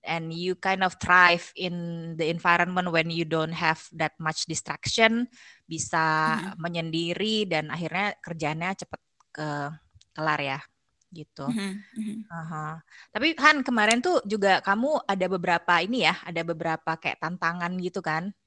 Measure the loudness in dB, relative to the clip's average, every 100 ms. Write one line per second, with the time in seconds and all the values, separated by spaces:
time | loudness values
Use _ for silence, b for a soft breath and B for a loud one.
0 | -4 -4 -4 -4 -4 -2 0 2 0 0
1 | 6 10 10 8 0 -8 -6 -4 -6 -6
2 | -8 -2 -2 0 2 4 4 0 0 0
3 | 0 -2 0 0 0 0 0 0 -6 -4
4 | -4 _ -6 -4 -6 -6 -8 -8 -4 4
5 | 4 4 -4 B B B _ -8 -2 0
6 | 2 2 2 0 -4 -8 -6 -4 -4 -2
7 | -2 -2 -2 0 0 -2 -2 -6 -4 -2
8 | -4 -6 -10 -4 -4 -2 -4 -6 -10 -14
9 | _ _ _ -8 -6 -4 -6 -10 _ _
10 | _ -4 0 0 -2 -6 -10 _ _ _
11 | _ -18 -18 -8 -4 -2 -4 -8 -12 -10
12 | -8 -8 -10 -12 -8 -8 -8 -10 _ B
13 | B -2 -2 4 4 4 2 2 4 4
14 | 4 0 0 2 4 4 2 0 2 0
15 | -2 -2 0 0 0 0 2 2 2 2
16 | 2 2 -4 -6 -4 -4 -2 -4 -4 -4
17 | -4 -4 -6 -2 -4 -2 -4 -4 -4 -4
18 | -4 -2 -4 -10